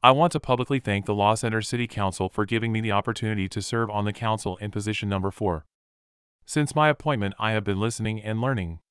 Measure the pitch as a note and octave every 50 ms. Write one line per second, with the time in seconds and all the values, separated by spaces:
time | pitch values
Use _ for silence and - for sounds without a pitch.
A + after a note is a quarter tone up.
0 | - B2 C3+ C#3 D#3+ F3 - D#3 - - B2+ A#2+ B2 - C#3 C3+ - - G2+ G2
1 | G2 - G#2 G#2 G2+ G2+ A2 G#2+ - A#2 A2 A2 G#2+ - - A#2+ A#2+ A#2 - -
2 | G2+ F#2+ F#2 - F#2+ F#2 _ - G#2+ G#2 A#2 A2+ G#2+ A2+ A2 A2 A2 A2 G2+ G2+
3 | G#2 - A2+ - - A2 A2 G#2 F#2+ F#2+ - - G2 - - A#2 A#2 G#2 G#2 G#2
4 | G#2 G#2 G#2 - - A2+ A2 G#2+ - G#2 F#2 - G#2 G#2 - G#2+ G2+ G#2+ G#2+ -
5 | - G2+ G2 G2 F#2 G2 F#2+ - A2 G2+ F2 D#2 D2+ _ _ _ _ _ _ _
6 | _ _ _ _ _ _ _ _ _ - - D#3 D3+ C#3+ - D#3 D3+ D3+ D3 -
7 | - D3+ D3 A#2 G2+ G2 G2 - A2 A2 A2 G#2+ G#2 G2+ G2+ F#2+ G#2 A#2 A#2 -
8 | A2 A2 A2 A2 G#2 G#2+ A2 A2 A#2 C3 C3+ A2+ F#2 E2+ E2 E2 _ _